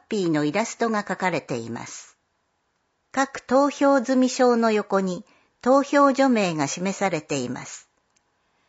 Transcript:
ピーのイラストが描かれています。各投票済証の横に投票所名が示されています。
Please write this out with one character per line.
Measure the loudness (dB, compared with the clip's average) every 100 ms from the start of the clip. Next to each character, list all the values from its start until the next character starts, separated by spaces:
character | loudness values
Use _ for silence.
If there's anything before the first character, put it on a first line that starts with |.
| _
ピ | -4 0
ー |
の | 0
イ | 0
ラ | -2
ス | -4 -4
ト | -4
が | -2
描 | -6 -4
か | -4
れ | -4
て | -6 -8
い | -8
ま | -12
す。 | -12 -18 -20 _ _ _ _ _ _ _ _ _ _
各 | -4 -4 -6
投 | 0 2 2
票 | 2 2 4
済 | 2 2 2
証 | 2 2 4
の | 2
横 | 0 0 -2
に | -2 -6 -12 _ _ _
投 | 2 4
票 | 4 4 4
所 | 4 2
名 | 2 0
が | 0 -4
示 | -2 -6 -2
さ | -2
れ | -4
て | -4 -4
い | -4
ま | -8 -12
す。 | -18 _ _ _ _ _ _ _ _